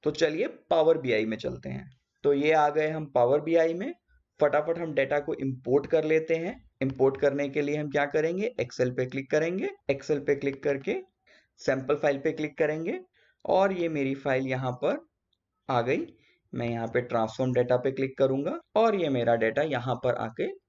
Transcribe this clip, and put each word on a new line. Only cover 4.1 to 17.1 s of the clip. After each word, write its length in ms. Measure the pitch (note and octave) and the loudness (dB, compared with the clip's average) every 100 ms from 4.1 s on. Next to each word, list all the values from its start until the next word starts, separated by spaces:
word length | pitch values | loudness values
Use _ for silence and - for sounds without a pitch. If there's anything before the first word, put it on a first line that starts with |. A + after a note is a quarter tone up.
| _ _ _ | _ _ _
फटाफट 380 | D3 D3 D#3 E3 | 2 2 0 -4
हम 140 | E3+ | -2
डेटा 240 | C#3+ C3+ D3 | -2 0 0
को 140 | C#3+ | -2
इंपोर्ट 520 | D#3 C3+ C3 - C3+ G#3 | -4 -4 -6 0 0 2
कर 180 | D#3+ | 0
लेते 300 | D#3 D#3+ D#3+ | 4 0 2
हैं। 200 | E3 E3+ B3+ _ _ | -2 -2 -8 _ _
इंपोर्ट 340 | C3+ C3+ C3+ C3+ | -6 2 2 4
करने 320 | D3 C#3 C#3+ | 0 2 -2
के 140 | C#3 | -2
लिए 140 | C#3+ D3+ | -2 -2
हम 140 | D3+ | -2
क्या 140 | C#3+ C#3+ | -2 0
करेंगे, 440 | D#3 D#3+ F3+ A3 - | 0 0 -2 -4 -4
Excel 300 | B2+ - B2+ B2+ | -6 -2 -2 0
पे 100 | B2+ | -4
क्लिक 240 | C3+ C3+ | -4 -2
करेंगे। 400 | D#3 E3 F#3 F#4 G4 - | 0 0 -2 -6 -8 -6
Excel 300 | C#3 - D3 C#3+ | -4 -2 -2 0
पे 80 | |
क्लिक 280 | C#3 C#3 C3+ | 0 0 -2
करके 340 | D3+ C#3 C#3 F#4 F#4 _ _ _ _ _ | -2 -2 -2 -6 -6 _ _ _ _ _
सैंपल 360 | - C3+ C3 D3 | -2 -2 0 0
फाइल 220 | D3 C3+ | 2 0
पे 140 | D#3 | -2
क्लिक 240 | D#3 D3+ - | -4 -8 -2
करेंगे 420 | D3+ D#3 E3 F#4 F#4 _ _ _ | -2 0 -4 -6 -10 _ _ _
और 280 | - F3+ G3 | 0 2 2
ये 160 | F#3 E3+ | 0 -2
मेरी 260 | D3+ C3+ | -2 -2
फाइल 320 | C3+ C#3 C3 C3+ | -2 -2 -2 0
यहाँ 260 | C3 C3 B2 | -2 -4 -2
पर 200 | D3 C#4+ - _ _ _ _ _ - | -2 -2 -8 _ _ _ _ _ -4
आ 120 | B2+ | -2
गई। 240 | A#2 D3+ E3+ _ _ _ _ | 0 -2 -4 _ _ _ _
मैं 160 | - A#2+ | -6 -4
यहाँ 180 | A#2 A2+ | -4 -2
पे 120 | B2 | -4
ट्रांसफॉर्म 520 | B2 | -2